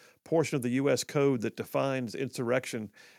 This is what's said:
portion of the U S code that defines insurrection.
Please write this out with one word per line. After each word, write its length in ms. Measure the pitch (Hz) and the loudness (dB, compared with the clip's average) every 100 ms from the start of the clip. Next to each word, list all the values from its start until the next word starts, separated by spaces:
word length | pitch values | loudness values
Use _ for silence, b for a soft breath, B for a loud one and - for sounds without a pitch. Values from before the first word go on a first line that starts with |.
| b b | b b
portion 320 | - 160 151 151 | -2 2 2 0
of 80 | |
the 80 | 123 | 0
U 180 | 123 139 | 2 2
S 140 | 131 | 2
code 380 | - 147 139 131 | 0 2 2 2
that 140 | 107 - | 0 -4
defines 600 | - 143 135 131 120 - | -4 -2 0 -2 -4 -4
insurrection. 720 | 135 - 117 127 - 120 104 b b | -6 -4 0 0 0 -6 -8 b b